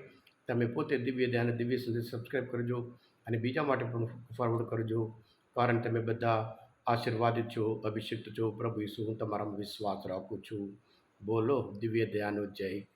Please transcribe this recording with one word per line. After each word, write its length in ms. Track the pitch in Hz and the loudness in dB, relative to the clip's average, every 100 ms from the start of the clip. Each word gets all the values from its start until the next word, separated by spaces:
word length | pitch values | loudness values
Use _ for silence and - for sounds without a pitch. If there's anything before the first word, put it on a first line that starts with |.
| - - _ _ - | -8 -20 _ _ -2
તમે 180 | 120 117 | 2 2
પોતે 320 | 120 151 135 | 2 0 0
દિવ્ય 280 | 123 127 123 | 2 0 2
ધ્યાન, 300 | 120 120 113 | 4 2 2
દિવ્ય 200 | 120 123 | 0 0
સંદેશ 340 | 120 117 117 | 0 -2 -2
સબસ્ક્રાઇબ 340 | 120 - 135 | -6 -4 -4
કરજો 520 | 123 120 120 123 117 - _ _ - | -2 -2 -2 -2 -4 -10 _ _ -2
અને 120 | 117 | 0
બીજા 240 | 120 139 | 0 2
માટે 220 | 143 127 | 2 2
પણ 220 | 120 117 117 | 2 -2 -2
ફોરવર્ડ 600 | - - - 117 113 117 | -4 -10 0 2 2 0
કરજો, 540 | 120 113 113 110 - - _ _ - | -2 0 0 -2 -6 -20 _ _ 2
કારણ 240 | 120 117 | 4 4
તમે 200 | 117 117 | 2 0
બધા 580 | 110 113 117 113 110 - - _ - | 0 2 4 4 2 -8 -18 _ 0
આશીર્વાદિત 600 | 117 123 110 117 117 113 - | 2 2 2 4 4 0 0
છો, 180 | 110 | 0
અભિષિક્ત 640 | 110 110 107 - 113 113 113 | 0 -2 -2 -4 -6 -6 -2
છો. 120 | 113 | -2
પ્રભુ 300 | 104 117 107 | 0 -2 -2
ઈસુ, 260 | 104 110 107 | -4 -4 -4
હું 120 | 110 | -2
તમારામાં 380 | 107 104 104 101 | -2 -2 -2 -4
વિશ્વાસ 500 | 101 - 104 98 98 | -6 -4 -2 -2 -2
રાખું 360 | 92 92 101 | -6 -4 -8
છું. 360 | - 104 101 104 _ _ _ _ | -6 -6 -6 -10 _ _ _ _
બોલો 520 | 101 113 113 135 - 101 | 0 2 4 2 0 -4
દિવ્ય 260 | 113 113 110 | 0 2 2
દયાનો 400 | 104 104 104 101 | 0 0 0 -2
જય. 340 | - 98 101 98 | -4 -4 -4 -8